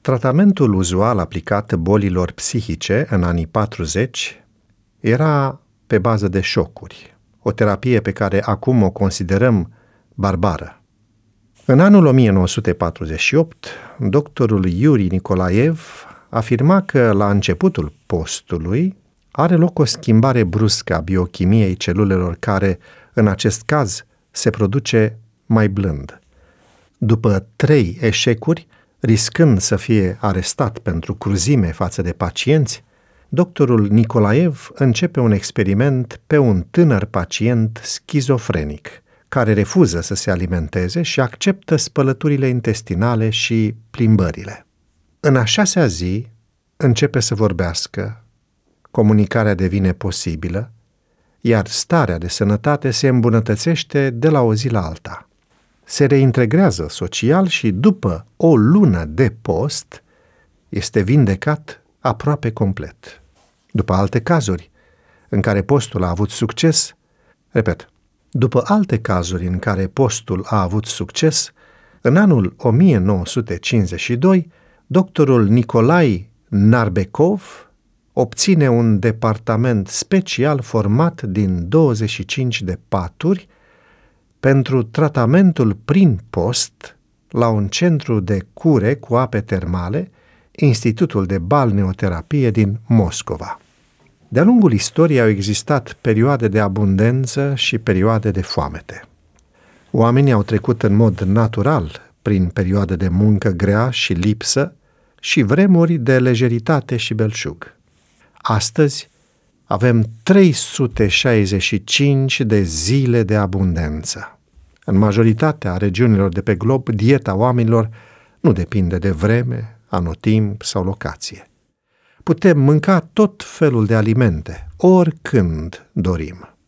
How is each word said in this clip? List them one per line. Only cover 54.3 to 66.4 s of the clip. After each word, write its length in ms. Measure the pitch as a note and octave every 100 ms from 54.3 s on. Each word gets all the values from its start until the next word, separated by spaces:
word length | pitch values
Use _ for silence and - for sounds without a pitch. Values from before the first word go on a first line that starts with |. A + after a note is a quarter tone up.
| D3
o 120 | A#2
zi 160 | G#2+ B2+
la 160 | A2 E2
alta. 420 | E2 - - _ _ _ _ _ _ _
Se 200 | - C#3
reintegrează 800 | C#3 C3+ A#2+ A#2 D#3+ F#3+ E2+ D#2
social 580 | - E2+ - A#2 E3+ F#3+
și, 240 | - A2+
după 540 | F#2+ F3+ F#3+ G2+ E2 - _
o 200 | E3 C3
lună 500 | G#2+ F#3+ F3+ F2+ D#2+
de 300 | D#2 B2+ A2+
post, 600 | - E2 C#3+ - - - _ _ _ _ _ _ _
este 320 | G2+ - A2
vindecat 840 | G2 D3 G#2+ F#2+ - D3+ - - _ _
aproape 520 | C3 A2+ D3 D3 A#2+
complet. 680 | A2 G2 F#2+ D2+ - - - _ _ _ _ _
După 220 | - G2
alte 260 | F#2 G2 A#2+
cazuri 520 | A2+ E3+ G#2 F2 - _ _ _ _ _ _
în 120 | G2+
care 200 | G#2 G2+
postul 420 | F#2+ C#3+ - G#2
a 60 | F2+
avut 200 | F2 G2+
succes, 640 | -